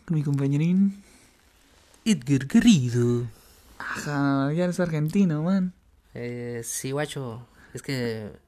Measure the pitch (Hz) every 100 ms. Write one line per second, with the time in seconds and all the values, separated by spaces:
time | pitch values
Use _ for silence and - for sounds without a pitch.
0 | - 156 143 139 139 143 165 190 196 196
1 | - - _ _ _ _ _ _ _ _
2 | 220 160 131 135 135 233 240 165 123 120
3 | 120 120 120 - - - - - - -
4 | 147 143 139 139 139 160 180 175 175 156
5 | 156 196 185 151 170 196 185 - _ _
6 | _ 123 120 120 120 117 113 - 131 139
7 | 151 143 123 113 - _ - 127 - 127
8 | 120 110 101 -